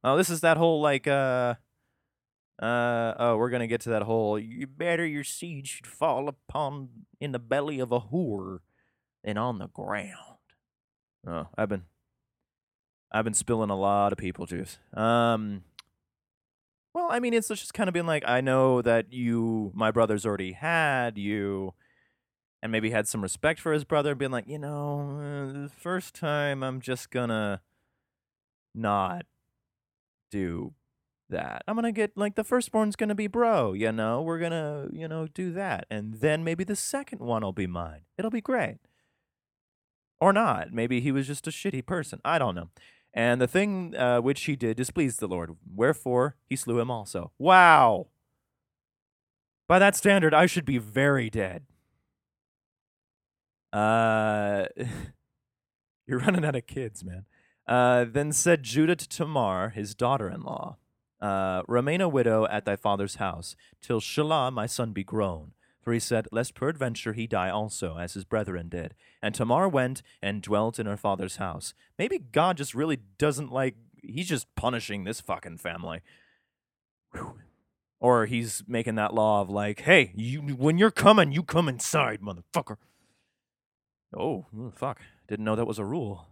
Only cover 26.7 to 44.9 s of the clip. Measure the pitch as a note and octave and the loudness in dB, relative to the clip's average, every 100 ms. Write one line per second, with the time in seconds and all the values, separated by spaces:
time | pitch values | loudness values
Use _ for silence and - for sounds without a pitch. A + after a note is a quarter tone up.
26.7 | C3 B2+ B2+ - B2+ A#2+ A2 G#2 G2 _ | -6 -6 -6 -4 -4 -2 -2 -2 -4 _
27.7 | _ _ _ _ _ _ _ _ _ _ | _ _ _ _ _ _ _ _ _ _
28.7 | - A2+ G2+ F#2+ B2+ - _ _ _ _ | -4 0 2 0 -4 -10 _ _ _ _
29.7 | _ _ _ _ _ _ G#2 F#2 E2+ - | _ _ _ _ _ _ -6 -4 -4 -8
30.7 | - _ _ _ _ _ E2+ C#2 A1 - | -12 _ _ _ _ _ -8 -6 -10 -6
31.7 | A3+ A#3 A3 G#3 G3 G#3 G3+ G#3+ B3 A#3+ | -2 -2 -2 -4 -2 -4 -2 0 0 0
32.7 | A3 G#3+ G3+ G#3+ G#3 G#3 A3+ A#3+ G3+ A2+ | 0 0 0 -2 -2 -2 2 2 4 2
33.7 | F#2+ A2 A2 A2 A#2+ D#3+ E3 E3+ E3 D3+ | 2 0 0 0 0 -2 -2 -2 -2 -4
34.7 | D3 C#3 - D#3+ D#3+ D#3+ - F#3 E3+ G3 | -6 -8 -10 -8 -6 -8 -6 -6 -4 -4
35.7 | G2+ - A2 G#2+ A2 C#3+ D#3 E3 E3 F#3 | -4 -6 -8 -8 0 0 2 -2 -4 -2
36.7 | G3+ - C#4+ C#4+ - A#2+ A2+ G2+ F#2+ F#2 | -4 -4 -6 -8 -10 -2 -2 -2 -2 -4
37.7 | F2 E2+ D#2 _ - A3+ A#3+ G#3+ B3+ - | -4 -8 -12 _ -6 -4 -4 -2 -2 -2
38.7 | - _ _ _ _ _ _ _ _ _ | -6 _ _ _ _ _ _ _ _ _
39.7 | _ _ _ _ _ F3 G3 A3 G2+ C#2+ | _ _ _ _ _ 4 6 4 0 -2
40.7 | A2+ A#2+ B2 C3+ C3+ C3+ C#3+ - - G3+ | -2 0 0 0 0 -2 -6 -10 -6 -6
41.7 | C3+ A#2+ F3+ D3+ F#2+ - E3 B2+ F2 E2+ | -6 -4 -6 -6 -8 0 2 2 -2 -10
42.7 | _ - _ _ - A#2 B2 B2 F#3 G#3 | _ -20 _ _ 0 2 4 2 2 0
43.7 | F#3+ F3 - B2 B2 B2 C#3 - C#3 A#2+ | -2 -6 0 4 4 2 -2 -2 -2 -2
44.7 | A2+ B2+ | -2 -4